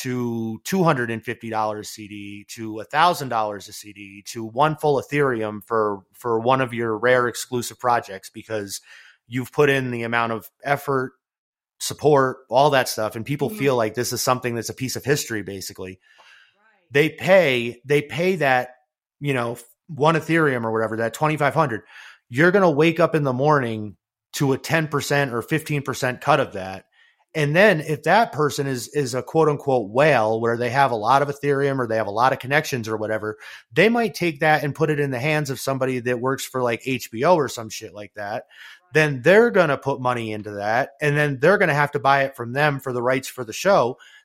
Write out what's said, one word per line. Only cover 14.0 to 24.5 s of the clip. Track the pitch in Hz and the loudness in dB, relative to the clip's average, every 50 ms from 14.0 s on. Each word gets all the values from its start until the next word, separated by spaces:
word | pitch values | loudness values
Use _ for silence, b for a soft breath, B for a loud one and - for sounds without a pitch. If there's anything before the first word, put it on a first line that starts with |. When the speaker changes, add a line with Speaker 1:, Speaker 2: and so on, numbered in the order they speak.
| 120 - 123 | -4 -4 -4
Speaker 1:
is | 113 | -2
something | - 135 127 120 123 123 117 | 0 0 0 0 -2 -4 -6
that's | 117 107 - | -4 -6 -8
a | 110 | -8
piece | - 131 120 - | -8 -8 -8 -8
of | 110 - | -8 -2
history, | 131 151 147 - - 113 104 98 | -2 -2 -2 -2 -4 -8 -8 -8
basically. | 92 101 95 95 - 101 - 95 95 95 | -10 -12 -12 -12 -14 -14 -14 -14 -14 -14
Speaker 2:
Right. | - b b b b b b b b b b b b b _ _ _ _ _ | -18 b b b b b b b b b b b b b _ _ _ _ _
Speaker 1:
They | 123 143 160 151 | 2 2 2 2
pay, | 156 - 117 165 190 190 170 143 127 120 117 120 113 - _ | 0 -4 2 6 6 6 6 6 2 0 0 -2 -6 -10 _
they | 131 147 147 147 | 0 0 0 0
pay | 147 - 147 175 185 196 | -2 -4 -2 0 0 0
that, | 160 147 135 127 127 123 - - _ _ _ _ _ _ _ _ _ | 2 2 4 4 2 2 -2 -10 _ _ _ _ _ _ _ _ _
you | 143 143 135 | -4 -2 -2
know, | 123 120 117 123 - - - _ _ _ - 156 | 0 -2 -4 -6 -8 -12 -20 _ _ _ -16 -4
one | 123 143 160 165 | 0 2 2 2
Ethereum | 156 156 - 160 165 160 143 131 120 113 | 2 0 0 2 2 4 2 2 0 -2
or | 113 110 | -2 0
whatever, | 110 113 104 113 110 | 0 0 0 0 -2
that | 113 113 - | -2 -2 -2
twenty-five | - 156 151 156 151 147 135 127 | -2 -2 0 0 0 0 0 2
hundred, | 156 160 131 113 98 B B B B B B B B B _ | 2 0 0 -2 -6 B B B B B B B B B _
you're | 120 127 165 180 | 0 2 4 4
gonna | 180 202 190 175 | 6 6 4 4
wake | 147 139 160 170 160 170 | 4 4 2 2 4 2
up | 165 156 - | 2 2 2
in | 156 143 | 0 0
the | 135 123 | 0 0
morning | 123 139 151 151 139 123 117 113 107 107 104 101 _ _ _ _ _ _ _ - | 0 2 2 4 2 2 -2 -4 -6 -8 -10 -14 _ _ _ _ _ _ _ -4
to | - 147 135 | -2 0 0